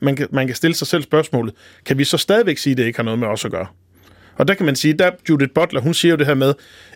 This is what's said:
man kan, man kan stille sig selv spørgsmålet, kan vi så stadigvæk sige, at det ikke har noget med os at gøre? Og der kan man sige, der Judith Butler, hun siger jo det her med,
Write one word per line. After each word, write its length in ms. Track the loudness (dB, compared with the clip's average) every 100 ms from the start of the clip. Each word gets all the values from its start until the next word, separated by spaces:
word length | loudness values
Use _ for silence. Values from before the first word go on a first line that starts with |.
man 140 | -2 -2
kan, 100 | -2
man 140 | -2 -4
kan 100 | -2
stille 180 | -2
sig 120 | -2 -2
selv 160 | -4
spørgsmålet, 520 | 0 0 0 -2 -4 -8 -20 -12 -4
kan 120 | -2
vi 60 |
så 120 | 0 -2
stadigvæk 400 | 2 2 2 0
sige, 120 | 0
at 60 | 0
det 80 | 0
ikke 120 | -2
har 60 |
noget 140 | -4 -2
med 100 | -2
os 160 | -4
at 60 | -6
gøre? 160 | -6 -8 _ _ _ _ _ -10 -2
Og 120 | 0
der 60 |
kan 120 | 2 0
man 100 | 0
sige, 160 | 0
der 160 | 2 2 0 0
Judith 240 | 0 2
Butler, 260 | 0 0 0
hun 140 | -2
siger 180 | 0 2
jo 40 | 2
det 100 | 2
her 80 |
med, 200 | 2 2 0 -6 -20 -16